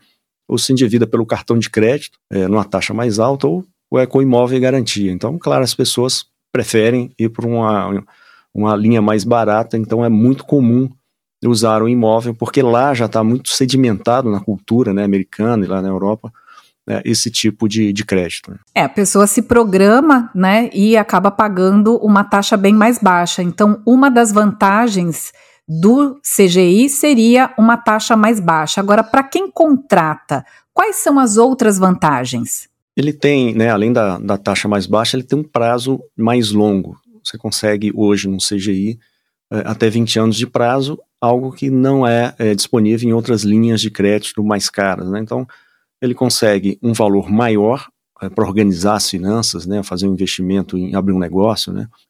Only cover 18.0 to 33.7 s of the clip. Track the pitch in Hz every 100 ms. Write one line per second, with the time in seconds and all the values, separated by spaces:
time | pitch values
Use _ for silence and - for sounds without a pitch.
18 | - 95 85 - - 98 _ - - -
19 | 190 202 202 - 214 240 220 185 202 240
20 | 311 262 233 185 185 214 240 190 214 220
21 | 214 185 202 196 214 185 185 202 214 233
22 | 214 202 202 202 202 214 202 214 220 233
23 | 196 175 175 - 175 170 208 208 233 254
24 | 269 240 233 208 208 208 196 208 240 196
25 | 175 147 - _ _ _ - 160 196 262
26 | 285 277 - - 190 180 180 196 277 -
27 | 302 240 226 247 254 - 226 233 - 214
28 | - 220 214 220 170 160 156 - 196 208
29 | 220 269 269 349 381 - 320 269 - 175
30 | 156 151 - 135 - _ _ - 427 -
31 | 320 277 247 208 247 262 220 190 190 180
32 | 160 127 127 123 110 - - _ _ -
33 | 147 143 143 143 120 113 113